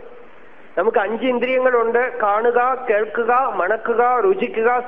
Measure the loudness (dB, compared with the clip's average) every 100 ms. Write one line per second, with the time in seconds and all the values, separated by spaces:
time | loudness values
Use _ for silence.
0 | -18 -20 -20 -20 -20 -20 -8 -2 0 2
1 | 0 -2 -2 0 0 0 2 2 2 0
2 | 0 -2 0 2 2 2 2 0 0 -2
3 | -2 -2 0 2 0 0 -2 -2 0 2
4 | 2 2 2 2 -2 0 0 0